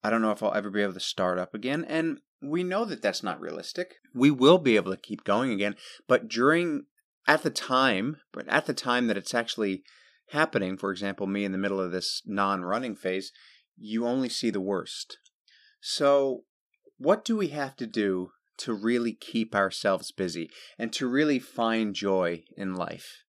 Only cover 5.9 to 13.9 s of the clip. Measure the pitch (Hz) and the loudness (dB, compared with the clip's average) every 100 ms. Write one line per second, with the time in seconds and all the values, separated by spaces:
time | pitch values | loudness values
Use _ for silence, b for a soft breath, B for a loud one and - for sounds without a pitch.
5.9 | B _ 127 113 113 131 165 175 147 - | B _ 2 2 2 4 4 0 -4 -8
6.9 | _ _ _ - 151 151 - - 127 131 | _ _ _ 2 4 2 -4 0 4 4
7.9 | 98 117 156 _ - - 156 151 139 131 | 2 -2 -6 _ -14 0 0 0 -6 0
8.9 | 123 120 101 90 120 117 - 104 95 b | 0 2 -2 -2 -4 -2 -2 -2 -2 b
9.9 | b b b _ 143 156 - 95 95 101 | b b b _ 0 0 2 -2 -4 -4
10.9 | 92 98 95 98 101 101 95 98 98 92 | -4 -6 -4 -4 -2 -2 -2 -2 -2 -2
11.9 | 90 - - - 101 98 98 90 107 127 | -4 -6 -8 -6 -2 0 0 -2 -4 -4
12.9 | 104 92 95 98 b b b b _ 104 | -6 -4 -4 -6 b b b b _ -6